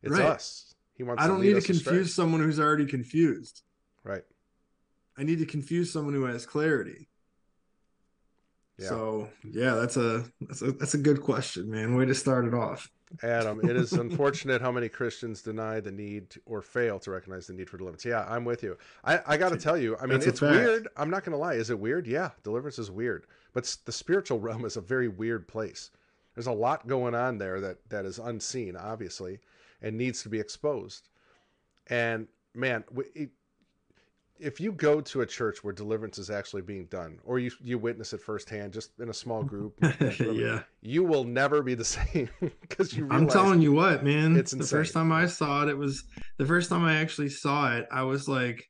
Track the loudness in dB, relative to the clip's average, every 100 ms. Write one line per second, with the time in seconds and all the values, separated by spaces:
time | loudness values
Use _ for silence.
0 | 2 4 4 2 -4 -14 -20 _ _ _
1 | -6 2 2 6 6 6 6 2 4 2
2 | 2 2 4 4 4 4 4 4 2 0
3 | -2 4 4 2 -6 -20 _ _ _ _
4 | -10 -8 -10 _ _ _ _ _ _ _
5 | _ -6 -2 0 0 -4 -2 -2 -2 -2
6 | -2 0 -2 -4 -6 0 2 2 0 -10
7 | -20 _ _ _ _ _ _ _ _ _
8 | _ _ _ _ _ _ _ _ -6 -4
9 | -2 -4 -6 -12 -12 0 2 2 2 2
10 | 0 0 -4 _ -14 -6 -4 -2 -2 2
11 | 4 4 2 -2 -2 -6 -6 -4 0 2
12 | 2 2 2 2 2 0 -2 -6 -12 _
13 | _ -10 -2 0 0 0 0 2 2 0
14 | -2 2 2 2 0 0 2 -2 -4 -4
15 | -4 -4 -10 -8 -8 -6 -4 -4 -6 -10
16 | -10 -10 -12 -20 -10 -10 -6 0 0 -2
17 | -6 -10 -8 -14 -12 -12 -12 -10 -12 -10
18 | -4 -4 -2 -4 -4 -4 -6 -10 -14 -10
19 | 0 0 2 2 2 0 0 2 2 -2
20 | 0 2 2 2 6 6 6 2 -2 -6
21 | -4 -2 -4 -4 -2 -2 -2 -2 -2 -2
22 | -2 -4 -4 -8 -6 -6 -6 -8 -10 -6
23 | -4 -6 -10 _ _ -8 -6 -10 -10 -12
24 | 0 0 0 -4 -2 -6 -6 -8 -2 0
25 | 0 -2 -2 -4 -4 -6 -6 -8 -18 _
26 | _ _ _ -10 -4 0 0 0 -2 -2
27 | 0 0 0 -2 -4 -4 -6 -8 _ -6
28 | -6 -8 -8 -8 -6 -6 -6 -8 -10 -8
29 | -10 -10 -10 -12 _ _ _ _ -8 -4
30 | -4 -4 -6 -4 -6 -4 -4 -4 -6 -16
31 | _ _ _ _ _ _ _ _ _ 0
32 | 0 -2 -6 _ _ -6 -2 -2 -4 -8
33 | -8 -8 -10 _ _ _ _ _ _ _
34 | _ _ _ _ -10 -6 -6 0 2 2
35 | 0 -4 -4 -2 -4 -4 -8 -8 -4 -4
36 | -6 -10 -8 -8 -6 -10 -8 -10 -10 -10
37 | -10 -14 -4 -2 -2 -8 -6 -4 -4 -6
38 | -10 -12 -8 -10 -8 -10 -8 -10 -12 _
39 | -10 -10 -6 -4 -4 -6 -10 0 0 2
40 | -2 0 -2 0 -2 -2 -6 _ -4 0
41 | 4 2 2 0 2 2 2 -2 -2 0
42 | 0 0 -2 -2 -6 -6 -16 -2 0 0
43 | 2 6 6 8 8 8 8 8 6 4
44 | 4 4 6 6 4 -2 0 2 2 2
45 | 4 4 4 2 0 2 2 2 -2 -4
46 | -8 -10 -10 -2 2 2 2 2 4 4
47 | 2 -2 -4 -2 0 2 2 0 -2 -2
48 | 0 -2 0 0 0 -4 -12